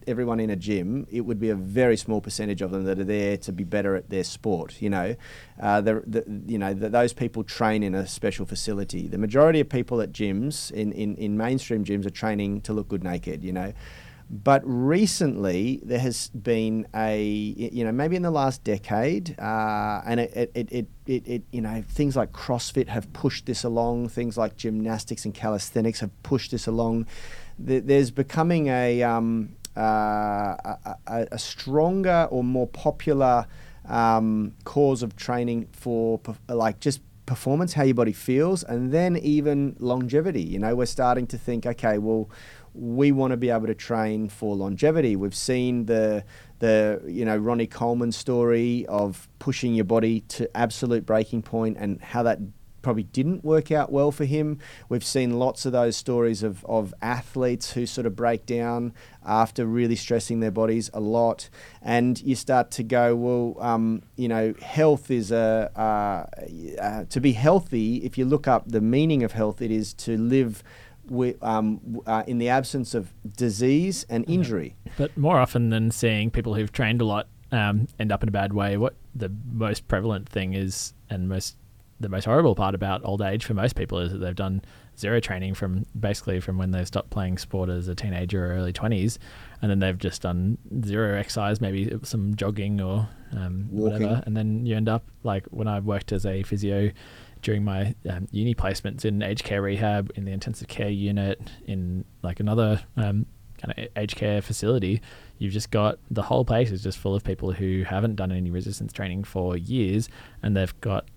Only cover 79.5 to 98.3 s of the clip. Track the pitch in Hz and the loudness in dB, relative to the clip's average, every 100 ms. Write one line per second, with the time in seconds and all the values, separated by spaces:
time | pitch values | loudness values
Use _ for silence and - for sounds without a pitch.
79.5 | 117 110 104 - 98 110 98 101 107 92 | -2 -2 -2 0 0 2 -2 -2 -4 -2
80.5 | 95 95 - - - - 98 92 95 - | 0 -2 -4 -8 -12 -8 -4 -2 -2 -4
81.5 | - - - - - 104 95 104 131 160 | -10 -20 -20 -20 -10 -6 -2 4 6 6
82.5 | 92 98 95 98 92 - 101 98 107 - | 6 2 0 0 -2 -2 -2 0 -2 -2
83.5 | 104 - - - 92 87 98 90 90 95 | 0 0 0 -4 -2 -2 -2 -4 -4 -2
84.5 | 95 - - - - 101 117 - 92 92 | -4 -6 -16 -20 -8 0 0 0 -4 -4
85.5 | 95 98 92 - 113 107 101 - 92 90 | -4 -2 -2 -4 -2 -2 -2 -2 -2 -2
86.5 | 92 92 92 90 98 - - 92 90 - | -2 0 0 -2 -4 -4 -4 -2 -4 -4
87.5 | 95 92 87 90 90 104 90 90 98 87 | -4 -2 -2 -4 -4 -4 -4 -2 -2 0
88.5 | 90 90 87 110 107 104 - - - - | -2 -2 -2 -2 0 0 -2 -12 -18 -20
89.5 | - 107 98 95 92 95 - 92 87 95 | -4 0 2 2 0 -4 -4 -4 0 0
90.5 | 117 - 135 104 104 110 101 101 - 101 | -2 -4 -6 -2 0 0 0 -2 -2 0
91.5 | 104 104 98 101 110 - 113 101 104 101 | 0 0 0 -2 -4 -4 -2 -2 0 -2
92.5 | 107 101 101 92 101 107 - - 104 90 | -2 -2 0 0 0 -2 -6 -10 -8 -4
93.5 | 90 104 101 107 107 104 117 - 107 107 | -4 -4 -2 0 0 0 0 0 -2 0
94.5 | 110 120 110 110 113 - - 120 98 - | 0 0 0 2 0 -4 -8 -2 -2 -4
95.5 | - 110 101 104 101 - 123 104 95 95 | -4 -2 -2 0 -2 -2 -2 0 -2 -2
96.5 | 101 101 98 101 - - - - - - | -2 0 2 2 0 -12 -20 -20 -8 -2
97.5 | 104 101 95 101 - - 90 95 | 0 2 0 -2 -2 -6 -6 -4